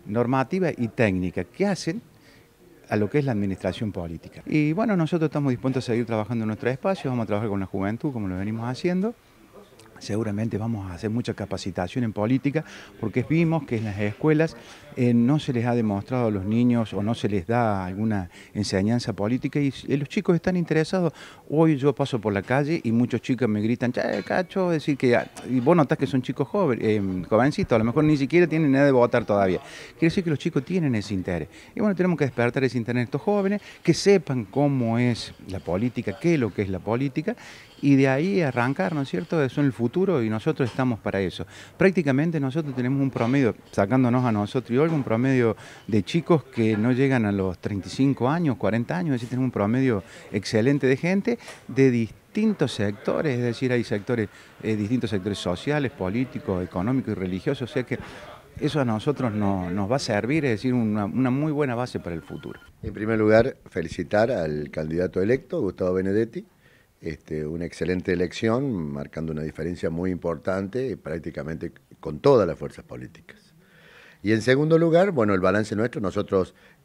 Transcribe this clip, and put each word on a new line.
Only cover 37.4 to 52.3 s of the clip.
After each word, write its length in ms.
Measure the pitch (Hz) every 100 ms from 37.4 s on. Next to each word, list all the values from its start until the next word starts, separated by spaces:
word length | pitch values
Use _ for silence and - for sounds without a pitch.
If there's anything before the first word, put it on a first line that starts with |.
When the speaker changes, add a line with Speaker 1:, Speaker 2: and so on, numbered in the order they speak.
| - - - -
Speaker 1:
y 120 | 143 139
de 140 | 135
ahí 320 | 131 180 196
arrancar, 520 | 151 123 120 139 190
¿no 80 | 160
es 80 | 135
cierto? 400 | 175 175 170 135
Son 160 | - 143
el 80 |
futuro 480 | 120 120 170 196 160
y 80 | 110
nosotros 400 | 110 160 151 127
estamos 300 | - 127 113
para 200 | 107 98
eso. 280 | 92 - - - - -
Prácticamente 640 | 190 190 147 131 165 160
nosotros 360 | 135 139 151 127
tenemos 260 | 123 139
un 80 | 135
promedio, 460 | - 117 139 123 - -
sacándonos 520 | - 98 131 127 123
a 80 | 127
nosotros 380 | 107 104 131 120
y 80 | 120
Olga, 160 | 165
un 100 | 160
promedio 540 | 117 113 131 131 117 - - - -
de 160 | 107
chicos 400 | - 170 - 165
que 340 | - - 110 107
no 140 | 113
llegan 340 | 123 135 131 107
a 60 |
los 260 | 101 95 90
treinta 300 | 104 101 90
y 20 |
cinco 400 | - 139 127 120
años, 280 | 165 165 117
cuarenta 380 | 98 113 117 160
años, 160 | 175 127
es 60 |
decir, 80 | 120
tenemos 180 | 123 127
un 40 |
promedio 520 | 101 101 123 135 107 - - -
excelente 540 | 107 - 113 120 143 131
de 100 | 131
gente 440 | 170 196 214 233 - - -
de 220 | 127 135
distintos 800 | 120 113 - _